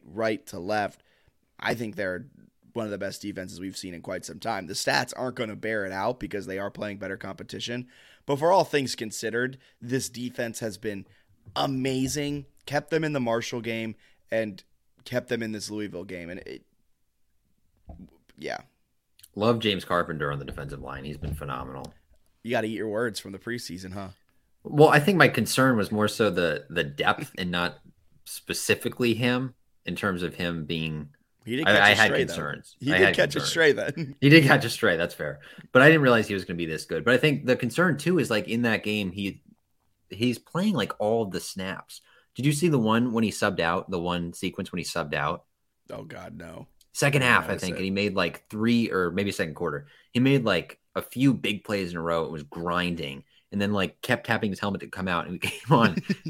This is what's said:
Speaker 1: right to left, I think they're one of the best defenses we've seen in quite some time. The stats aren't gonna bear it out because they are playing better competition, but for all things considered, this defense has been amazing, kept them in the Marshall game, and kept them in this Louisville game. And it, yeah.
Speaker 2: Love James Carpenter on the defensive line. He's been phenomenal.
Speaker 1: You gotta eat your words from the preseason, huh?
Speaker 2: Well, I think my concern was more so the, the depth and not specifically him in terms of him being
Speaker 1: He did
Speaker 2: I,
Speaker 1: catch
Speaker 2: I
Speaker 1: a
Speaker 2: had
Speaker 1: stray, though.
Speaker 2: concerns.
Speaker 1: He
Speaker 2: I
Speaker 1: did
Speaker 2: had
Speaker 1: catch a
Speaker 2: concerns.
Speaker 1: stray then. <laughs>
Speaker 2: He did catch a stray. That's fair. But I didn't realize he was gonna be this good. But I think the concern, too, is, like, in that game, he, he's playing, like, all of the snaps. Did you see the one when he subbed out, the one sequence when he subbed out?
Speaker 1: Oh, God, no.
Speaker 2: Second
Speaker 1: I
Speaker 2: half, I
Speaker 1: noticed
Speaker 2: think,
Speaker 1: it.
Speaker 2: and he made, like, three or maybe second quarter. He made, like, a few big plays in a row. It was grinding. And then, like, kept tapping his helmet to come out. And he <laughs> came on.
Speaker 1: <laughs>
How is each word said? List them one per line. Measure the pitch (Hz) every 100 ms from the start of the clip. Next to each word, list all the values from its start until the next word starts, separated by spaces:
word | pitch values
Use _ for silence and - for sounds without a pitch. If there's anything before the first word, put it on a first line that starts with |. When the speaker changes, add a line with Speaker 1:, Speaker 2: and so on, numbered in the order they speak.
| 71
Speaker 1:
right | 98 113 107 -
to | 98
left, | 92 107 98 - _ _ _ _ _ -
I | 107 117
think | 110 101
they're | 95 90 - _ _ _ _
one | 117 107
of |
the | 98
best | 98 -
defenses | 104 92 92 87
we've | 95 -
seen | 92
in | 85
quite | - 90 -
some | 76
time. | 113 98 85
The |
stats | - 139 139 127 -
aren't | 127 127
gonna | 107 101
bear | 110 107 95
it |
out | 95 110 127
because | 95 101 90
they | 95
are | 101
playing | - 107 101
better | 95 95
competition, | 95 85 - 104 117 123 123 - - _ -
but | 139
for | 165
all | 190
things | 151 147 123 -
considered, | 110 - 110 117 127 135 _ _
this | 120 131 -
defense | 117 123 127 117 -
has | 113 95
been | 110 98 - _ _ _ - 139
amazing, | 143 131 135 131 131 147 143 143 135 _ -
kept | 147 -
them | 160
in | 156
the | 143
Marshall | 117 117 - 123
game, | 113 113 113 104 _ _ _
and | 113 110 92 - _ _ _
kept | - 123 123
them | 117
in | 110
this | 104 95
Louisville | 107 104 87 95
game. | 90 85
And | 92
it, | - - _ _ _ _ _ _ _ _ _ _ _ _ - - - _ _ -
yeah. | 71 53 - _ _ _ _ _ - 98
Speaker 2:
Love | 113 113
James | 107 92
Carpenter | - 87 85 78 71
on | 71
the | 69
defensive | 73 69 69
line. | 67 69
He's | 71 71
been | 73 76
phenomenal. | 71 64 65 65 67 - _ _ _ _
Speaker 1:
You | 113
gotta | 117 110
eat | 101
your | 107
words | 104 120 101
from | 98
the | 98
preseason, | 117 120 - 92 95
huh? | 101 95 - _ _ _ _
Speaker 2:
Well, | - 147 156
I | 147
think | 147 175
my | -
concern | 123 104 131 131 113
was | 95
more | 107 104
so | - 104
the, | 90 85 73 -
the | 85 71
depth | 71 80 - - -
and | 90
not | 87 87 - - _ _ _
specifically | - - - - - 98 117 - 120
him | 107 123 123 131 - _ _ -
in | 87
terms | 101 87
of | 85 -
him | 87 85
being | 73 82 80 78 76 _ _ _ 110
Speaker 1:
He | 127
did | 127
Speaker 2:
I, |
Speaker 1:
catch | 104
Speaker 2:
I | 101
Speaker 1:
a | 104
Speaker 2:
had | 110
Speaker 1:
stray, | 147
though. | 110
Speaker 2:
concerns. | 85 76 78 - -
Speaker 1:
He | 135
Speaker 2:
I | 185
Speaker 1:
did | 98
Speaker 2:
had | 180
Speaker 1:
catch | 165 190
a |
Speaker 2:
concerns. | 143
Speaker 1:
stray | 170 156
then. | 107 143 165 131 -
<laughs> |
Speaker 2:
He | 139
did | 160 139
catch | 147
a | 117
stray. | - 107 82
That's | 85
fair. | - 73 71 - - -
But | 127
I | 147
didn't | 160
realize | 131 113 104
he |
was | 98 87
gonna | 85
be | 80
this | 78 -
good. | 82
But | 120
I | 123
think | 151 127 123
the | 120
concern, | 117 - 180 117
too, | 170 180
is, | 113
like, | 107 95
in | 117
that | 117 101
game, | 104 104 92
he, | 101 98 - _ _ _ _ _ _ _
he's | 95 123 117
playing, | - 165 214 147
like, | 95 -
all | 104 117
of | 101
the | 87
snaps. | - 95 95 90 - - _ _ _ -
Did | 143
you |
see | 147 175
the | 135
one | 110 117 123
when | 113
he | 104
subbed | - 104 87
out, | 82 90 -
the | 90
one | 87 87 85
sequence | - 92 - -
when | 90
he | -
subbed | 85 76
out? | 73 73 85 _ _ _ _ -
Speaker 1:
Oh, | -
God, | - 117 90 87
no. | 85 85 - _ _
Speaker 2:
Second | - 143 143
Speaker 1:
I | 127
Speaker 2:
half, | 101 -
I |
Speaker 1:
noticed | 92 92
Speaker 2:
think, | -
Speaker 1:
it. |
Speaker 2:
and | 95
he |
made, | 98 101 95
like, | 87 - -
three | 107 113 117 113
or | 92 87
maybe | 92 101
second | 98 82 69
quarter. | 82 71 - - _
He | 120
made, | 135 139 110
like, | 87 - - _ 92
a |
few | - 123 135
big | 107 104 104
plays | - 101 87
in | 85
a |
row. | 82 82 76
It |
was | 78
grinding. | 71 85 87 87 87 82 69 69 - _ _
And | 101
then, | 101
like, | 101 90 -
kept | - 117 -
tapping | 110 104
his | 92
helmet | 104 95
to | -
come | 95 92
out. | 85 80
And |
he | 90
<laughs> | -
came | - 123 135
on. | 113 - -
Speaker 1:
<laughs> | -